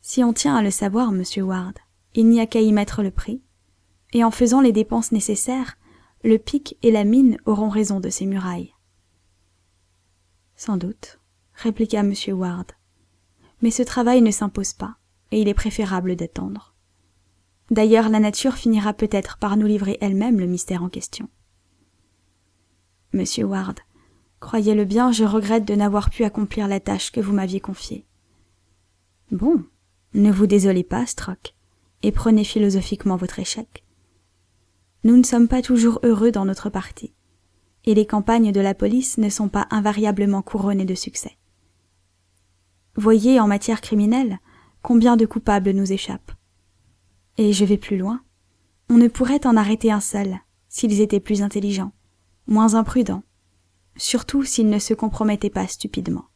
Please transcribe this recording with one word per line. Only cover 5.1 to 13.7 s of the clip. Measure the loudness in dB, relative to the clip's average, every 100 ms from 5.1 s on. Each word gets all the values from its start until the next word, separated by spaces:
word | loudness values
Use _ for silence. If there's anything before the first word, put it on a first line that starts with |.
nécessaires, | -2 -2 -4 -4 -4 -6 -12 _ _ _ _
le | 2 2
pic | 2 -6 -6 -2
et | 2
la | 2
mine | 2 4 4 2
auront | -2 -2 0
raison | -2 -2 -2
de | -4
ces | -6 -4
murailles. | -4 -6 -10 -12 _ _ _ _ _ _ _ _ _ _ _ _ _ _ _ _ _ _ _
Sans | -6 -4
doute, | -6 -10 -18 _ _ _ _
répliqua | _ -6 -2 -2 0
monsieur | -2 -2 -6
Ward, | -4 -4 -8 -12 -18 _ _ _ _ _ _ _ _
mais | -2